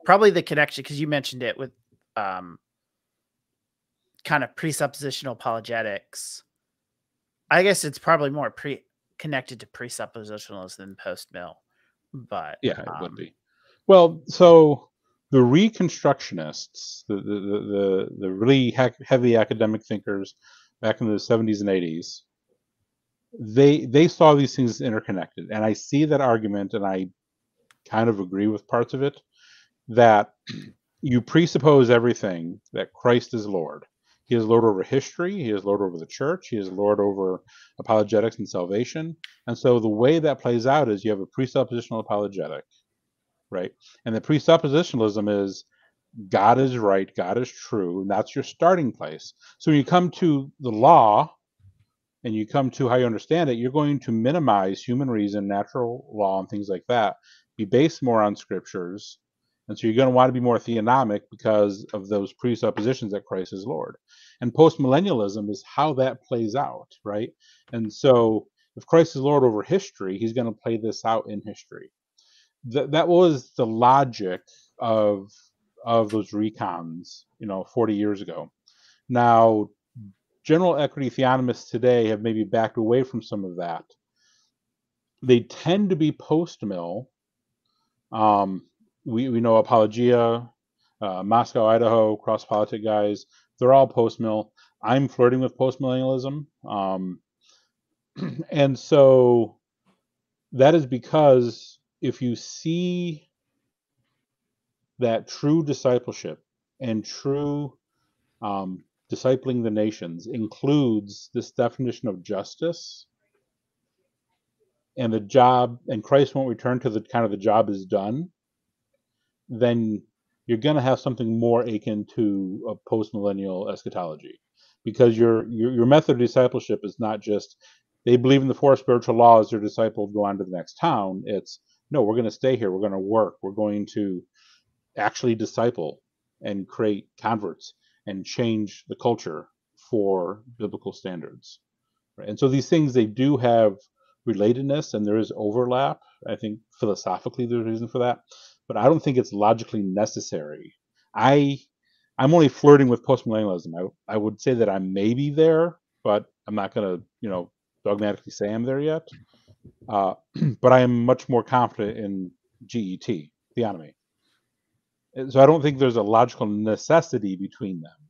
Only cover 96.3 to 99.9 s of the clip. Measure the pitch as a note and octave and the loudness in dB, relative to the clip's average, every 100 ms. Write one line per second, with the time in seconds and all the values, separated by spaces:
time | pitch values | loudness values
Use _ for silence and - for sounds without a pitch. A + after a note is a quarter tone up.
96.3 | D3 D3 _ - G#2 F#2+ F#2+ F#2 E2+ _ | -10 -14 _ -10 -6 -4 -6 -8 -12 _
97.3 | _ _ _ _ _ _ _ _ - E3 | _ _ _ _ _ _ _ _ -12 -10
98.3 | C3 - D3+ C#3 B2+ - D3 C3+ C3 B2 | -10 -6 0 0 0 2 6 8 8 6
99.3 | A#2+ A2 _ _ _ _ | 4 2 _ _ _ _